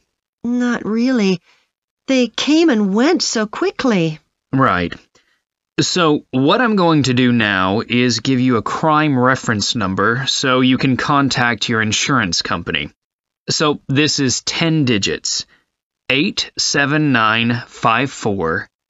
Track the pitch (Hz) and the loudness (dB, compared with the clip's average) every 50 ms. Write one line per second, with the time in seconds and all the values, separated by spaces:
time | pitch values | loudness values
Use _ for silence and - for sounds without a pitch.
0 | _ _ _ _ _ _ _ _ - 240 247 247 247 240 233 - - 196 220 226 | _ _ _ _ _ _ _ _ -6 -4 -2 0 0 0 -2 -2 -4 -2 -2 0
1 | 240 262 262 233 202 190 185 175 - _ _ _ _ _ _ _ _ _ _ _ | 0 2 2 2 2 2 0 -2 -4 _ _ _ _ _ _ _ _ _ _ _
2 | _ - 269 254 247 226 - - - 269 302 320 339 320 247 214 208 190 190 220 | _ 0 2 2 2 0 -2 -4 0 2 4 4 4 4 4 2 2 2 2 2
3 | 254 320 370 254 - - - 233 214 214 - - 339 381 - - - 254 214 180 | 2 2 2 2 0 -2 -2 -2 -4 -4 -4 -4 -4 -2 -2 -2 0 0 2 2
4 | 165 160 156 - _ _ _ _ _ _ - 135 131 110 92 87 87 85 - - | 0 0 -2 -6 _ _ _ _ _ _ 0 2 2 2 2 0 -2 -4 -6 -10
5 | _ _ _ _ _ _ _ _ _ _ _ _ _ _ _ - - - - 185 | _ _ _ _ _ _ _ _ _ _ _ _ _ _ _ -4 -2 -2 0 0
6 | 170 156 151 127 - _ - 131 135 151 196 233 254 220 214 190 175 165 160 147 | 2 2 2 0 -2 _ -2 0 2 2 2 2 2 2 2 2 2 4 4 4
7 | 127 131 120 123 127 123 120 117 110 104 101 92 92 95 98 113 - - 113 123 | 2 2 2 2 2 2 2 2 2 2 2 2 0 0 0 -2 -2 -2 0 0
8 | 123 123 117 - - 135 135 123 127 131 123 113 101 - - - - 160 151 151 | 2 0 0 -2 -2 0 0 2 2 2 0 0 -2 -4 -4 -2 0 0 2 2
9 | 156 151 135 123 123 127 131 - - - 113 101 98 - - 120 98 95 95 98 | 2 2 2 2 2 2 2 0 -2 -2 -2 -2 -2 -4 -2 -2 -2 -2 -2 0
10 | 98 110 117 131 135 - - - - 135 127 131 131 131 131 123 - 135 123 113 | 0 0 0 0 -2 -4 -4 -2 0 0 2 2 4 2 2 2 2 0 0 0
11 | - - 147 139 139 127 - 135 123 120 117 - - - 117 110 110 110 104 - | 0 0 0 0 0 0 0 0 0 -2 -2 -2 -4 -2 -2 0 0 0 -2 -2
12 | - - 143 120 107 87 85 - - - 101 87 87 - 80 71 73 - - _ | -2 0 0 0 0 0 -2 -4 -4 -4 -6 -6 -6 -6 -6 -8 -8 -10 -14 _
13 | _ _ _ _ _ _ _ _ _ - - - 160 151 143 - - - 135 139 | _ _ _ _ _ _ _ _ _ -8 -4 -2 0 -2 -2 -2 -4 -2 0 0
14 | 151 143 - - 139 123 - - - - - - 170 160 160 156 139 123 113 101 | 0 0 0 -2 -2 -2 -2 -4 -6 -6 -4 -2 -2 0 0 0 2 0 0 0
15 | 95 87 73 - - - - - - - _ _ _ _ _ _ _ _ _ _ | -2 -4 -6 -6 -6 -6 -8 -8 -8 -12 _ _ _ _ _ _ _ _ _ _
16 | _ - 131 139 175 214 - - - - - - - - - 147 143 135 147 151 | _ -2 -2 0 0 -2 -4 -6 -8 -8 -8 -6 -6 -2 -2 -2 0 0 0 0
17 | 151 143 127 117 110 107 110 113 117 120 120 120 - - - - - 120 113 117 | 2 2 2 2 2 2 2 2 0 0 -2 -4 -6 -12 -10 -2 0 0 2 2
18 | 139 135 - - - 113 98 98 82 80 82 - - - _ _ _ | 0 -4 -6 -6 -4 -4 -2 -2 -2 -2 -4 -4 -6 -10 _ _ _